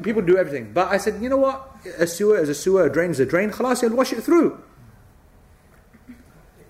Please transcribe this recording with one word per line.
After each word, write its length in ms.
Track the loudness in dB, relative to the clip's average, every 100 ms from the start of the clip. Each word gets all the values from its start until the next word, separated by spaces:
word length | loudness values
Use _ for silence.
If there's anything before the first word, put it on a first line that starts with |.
people 180 | -4 -2
do 160 | 2 2
everything. 360 | 2 -4 -6
But 160 | -2 0
I 80 | 0
said, 240 | -2 -4
"You 60 | -2
know 80 | 0
what? 280 | 0 -2 -10 -18 -12 -4
A 60 | -4
sewer 320 | 0 2 2
is 120 | 2
a 40 | -2
sewer, 300 | 0 2 2
a 40 |
drain 200 | 2 0
is 100 | 0
a 40 | 0
drain. 240 | 0 -2
Khalas, 320 | -2 -2 0
you'll 140 | 0 0
wash 160 | -2
it 100 | -2
through." 380 | 2 4 4 0 -16 -20 -20 -20 -20 _ _ _ _ _ _ _ _ -20 -20 -20 -20 -20 -20 -20 -20